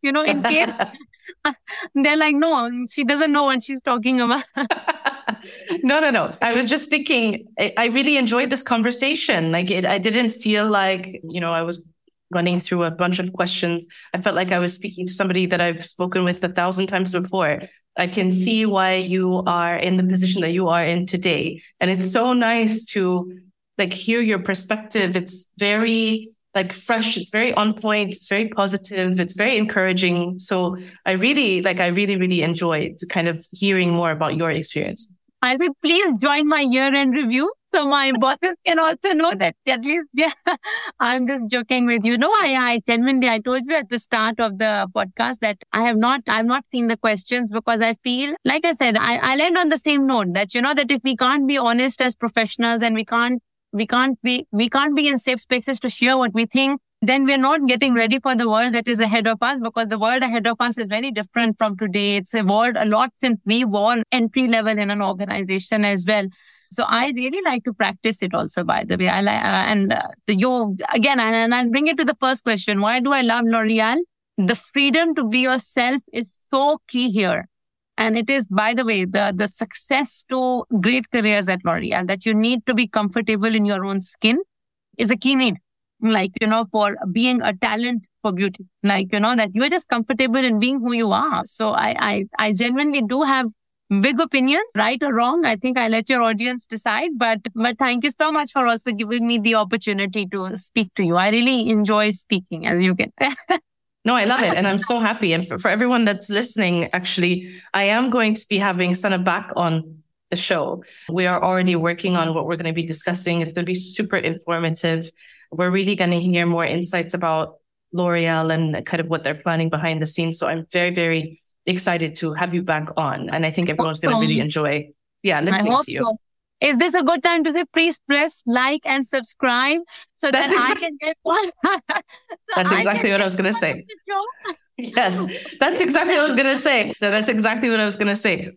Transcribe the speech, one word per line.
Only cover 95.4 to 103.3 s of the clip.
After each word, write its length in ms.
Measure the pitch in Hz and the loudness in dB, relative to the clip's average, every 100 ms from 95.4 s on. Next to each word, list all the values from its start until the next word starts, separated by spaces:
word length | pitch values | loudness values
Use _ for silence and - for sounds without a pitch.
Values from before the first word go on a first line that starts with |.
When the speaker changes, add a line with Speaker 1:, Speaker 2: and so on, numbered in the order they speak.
| 311 | 0
Speaker 1:
I 100 | - | 0
think 220 | 254 254 | -2 0
I 100 | 233 | 0
let 220 | 220 220 | 0 0
your 100 | 262 | 2
audience 460 | 226 220 240 254 - | 2 0 -2 -6 -8
decide, 460 | 220 - 220 339 277 | -6 -2 -2 -2 -2
but, 220 | 233 220 226 | 0 0 -4
but 240 | 220 226 226 | -2 -2 0
thank 260 | 262 247 | 0 0
you 60 | 277 | -2
so 200 | - 311 | 0 0
much 220 | 311 294 | 0 -2
for 140 | 285 247 | 0 2
also 260 | 226 - | 0 -2
giving 340 | 208 214 240 233 | -4 -2 0 0
me 120 | 240 | 0
the 160 | 214 | 2
opportunity 720 | 226 208 220 202 196 196 202 196 | 2 2 -2 -2 -2 -2 -2 -4
to 280 | 196 185 196 | -4 -6 -6
speak 340 | - - 202 - | -4 -2 -2 0
to 60 | |
you. 140 | 185 170 | 2 2
I 140 | 190 | 2
really 400 | 220 240 262 226 | 2 2 2 2
enjoy 400 | 220 208 214 214 | 2 4 2 2
speaking, 560 | 196 - 190 185 165 165 | 0 -2 -4 -2 -6 -2
as 180 | 175 | 2
you 100 | 185 | 2
can 180 | 180 - - | 2 -2 0
<laughs> 420 | 262 | -2